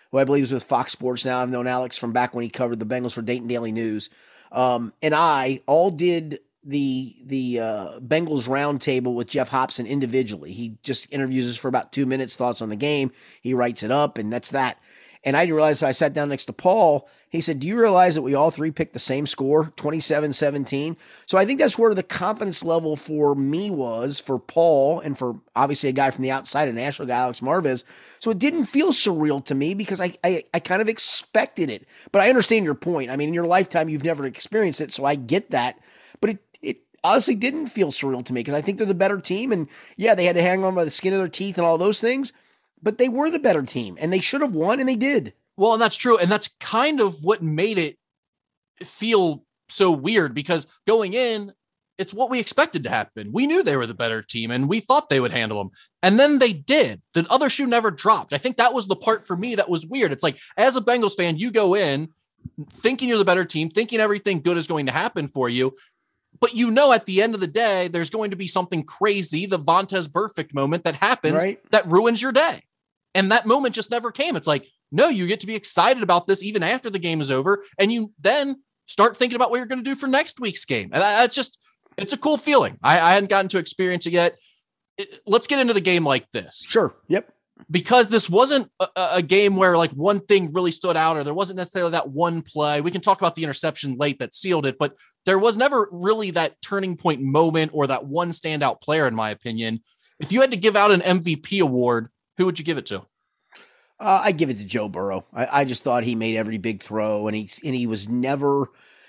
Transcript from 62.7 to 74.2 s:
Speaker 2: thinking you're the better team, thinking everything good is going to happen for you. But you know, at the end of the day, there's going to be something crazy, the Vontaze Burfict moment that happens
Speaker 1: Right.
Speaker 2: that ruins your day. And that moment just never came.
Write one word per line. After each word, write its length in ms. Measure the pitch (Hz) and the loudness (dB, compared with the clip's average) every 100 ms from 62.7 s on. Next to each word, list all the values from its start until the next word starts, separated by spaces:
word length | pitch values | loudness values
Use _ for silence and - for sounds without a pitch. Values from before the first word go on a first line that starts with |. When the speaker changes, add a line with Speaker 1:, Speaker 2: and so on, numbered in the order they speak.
Speaker 2:
thinking 340 | - 233 262 247 | -4 -2 0 0
you're 100 | 220 | 2
the 60 | |
better 220 | 190 185 170 | 4 2 0
team, 240 | 156 160 | -4 -2
thinking 320 | 208 226 226 | -2 -2 0
everything 400 | 214 208 202 175 | 0 0 -2 -2
good 160 | 170 170 | 0 0
is 100 | 160 | -2
going 200 | 156 135 | -2 -2
to 40 | |
happen 380 | 139 226 170 143 | -2 -2 -4 -6
for 180 | 139 120 | -2 -2
you. 260 | 123 131 131 _ _ _ _ _ _ | 0 -2 -4 _ _ _ _ _ _
But 140 | 233 233 | 0 2
you 140 | 240 | 2
know, 220 | 226 285 | 4 6
at 140 | 226 - | 4 2
the 160 | 190 | 0
end 120 | 226 | 0
of 60 | 214 | 0
the 80 | 175 | -4
day, 400 | 202 226 190 180 | 0 0 0 -2
there's 220 | 170 165 | -4 -4
going 220 | 220 208 | -4 -6
to 40 | 190 | -6
be 120 | 185 | -4
something 360 | 190 175 165 | -2 -2 -4
crazy, 640 | 151 - 208 202 170 156 196 | -6 0 0 0 -2 -4 -2
the 140 | 185 | 0
Vontaze 500 | 147 175 196 190 156 | 2 2 0 -4 -2
Burfict 440 | 165 214 - 156 | -4 -4 -6 -6
moment 300 | 143 139 170 | -2 -2 0
that 120 | 170 143 | -2 0
happens 420 | 208 262 156 160 | 0 2 0 0
Speaker 1:
Right. 220 | 190 - _ | 0 -4 _
Speaker 2:
that 180 | 214 180 | 2 4
ruins 340 | 180 233 226 | 4 4 2
your 120 | 262 | 2
day. 300 | 247 330 - _ _ _ _ _ 190 | 2 2 -2 _ _ _ _ _ 0
And 160 | 190 | 2
that 140 | 233 220 | 2 4
moment 300 | 269 254 220 | 2 2 -4
just 160 | 202 | -4
never 200 | 240 233 | -4 -4
came. 240 | - | -4